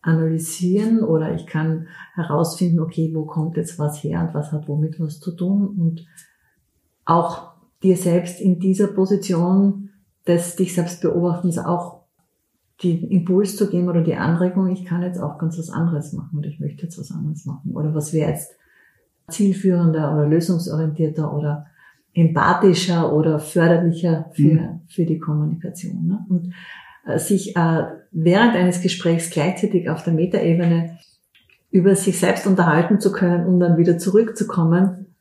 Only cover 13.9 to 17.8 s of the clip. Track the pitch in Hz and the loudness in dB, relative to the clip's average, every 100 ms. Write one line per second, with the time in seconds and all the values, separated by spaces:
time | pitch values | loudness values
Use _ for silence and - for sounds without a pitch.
13.9 | 170 160 - 120 170 180 190 185 180 - | 0 0 -2 0 0 0 0 -2 -2 -4
14.9 | 170 180 180 147 - 160 165 165 - 170 | -4 -4 -6 -8 -6 -6 -6 -10 -4 -2
15.9 | 151 - - - 151 147 - 143 - 170 | -2 -6 -10 -8 -8 -8 -8 -10 -8 -14
16.9 | - 143 165 151 156 135 - - - | -12 -12 -8 -8 -8 -10 -10 -8 -6